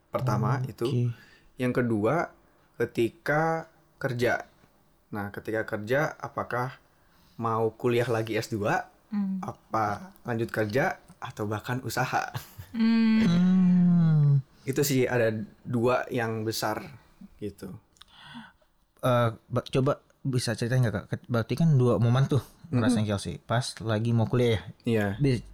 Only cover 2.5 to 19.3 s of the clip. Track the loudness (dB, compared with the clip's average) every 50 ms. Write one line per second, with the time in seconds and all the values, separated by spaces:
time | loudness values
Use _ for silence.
2.5 | _ _ _ _ _ -6 -6 -4 -2 -2 -2 -2 -2 _ -6 -2 -2 0 0 0
3.5 | -2 -4 -6 -10 _ _ _ _ _ -8 -8 -6 -4 -2 0 0 0 -2 -4 -8
4.5 | _ _ _ _ _ _ _ _ _ _ _ _ -10 -8 -8 -8 -10 -12 -8 -6
5.5 | -4 -4 -4 -4 -6 -8 -4 -2 -2 -2 -2 -4 -6 -10 -14 -12 -8 -8 -8 -6
6.5 | -6 -6 -6 -6 -8 -14 _ _ _ _ _ _ _ _ _ _ _ -6 -4 -2
7.5 | 0 0 0 -2 -2 -2 -2 0 0 0 0 0 -2 -2 -2 -2 -4 -4 -4 -4
8.5 | -6 -4 -2 -2 -2 -4 -6 -8 _ _ _ _ -6 -4 -4 -4 -4 -6 -8 -10
9.5 | -12 -14 _ _ -4 -2 -2 -2 -4 -6 -10 -14 -20 -14 -8 -6 -4 -4 -4 -4
10.5 | -4 -4 -4 2 4 4 4 4 2 -4 -12 -20 -18 _ -14 -12 -10 -8 -6 -4
11.5 | -4 -4 -4 -6 -6 -6 -6 -6 -4 -4 -2 -2 -2 -4 -4 -4 -8 -12 -12 -14
12.5 | -18 -20 -18 -10 -4 -2 0 2 4 4 4 4 4 4 4 4 4 4 6 6
13.5 | 6 6 6 6 6 6 6 6 6 6 6 6 6 6 6 6 6 4 2 -2
14.5 | _ _ -8 -4 -2 -2 0 2 2 2 2 2 2 2 2 2 2 -2 -4 -8
15.5 | -12 _ -8 -4 -2 0 2 2 2 0 -2 -2 -4 -2 -2 -2 -4 -4 -4 -4
16.5 | -4 -2 -2 -2 -4 -4 -6 -10 -14 -20 -20 _ _ -20 -20 -20 -14 -12 -10 -10
17.5 | -10 -12 -14 -16 -16 -16 _ _ _ -20 -20 _ -20 -20 -20 -20 -20 -20 -20 -20
18.5 | _ _ _ _ _ _ _ _ _ _ -2 0 0 2 0 0